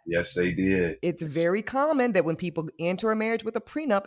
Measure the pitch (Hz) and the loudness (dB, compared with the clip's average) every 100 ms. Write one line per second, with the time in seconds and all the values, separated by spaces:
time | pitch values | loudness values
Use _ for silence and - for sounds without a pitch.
0 | 170 170 175 90 90 87 95 95 85 78 | -2 0 0 0 0 2 2 4 2 0
1 | 175 160 160 147 170 202 214 262 294 294 | -4 -2 -4 0 0 0 -2 0 2 2
2 | 247 190 160 160 180 165 156 - 151 185 | 2 2 2 -2 -4 -6 -6 -4 -2 0
3 | 220 220 220 226 214 - - 302 311 196 | 0 0 0 -2 -4 -6 -6 -6 0 0